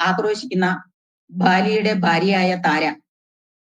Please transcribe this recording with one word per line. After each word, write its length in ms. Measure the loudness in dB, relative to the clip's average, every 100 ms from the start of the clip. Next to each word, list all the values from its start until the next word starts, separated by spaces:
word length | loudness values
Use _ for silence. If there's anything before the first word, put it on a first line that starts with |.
ആക്രോശിക്കുന്ന 840 | -2 0 -2 -4 -4 -2 0 -2 -8 _ _ _ _
ബാലിയുടെ 640 | 0 2 4 2 0 0
ഭാര്യയായ 600 | 0 0 0 2 2 0
താര 400 | 0 -2 0 -2 -4 _ _ _ _ _ _ _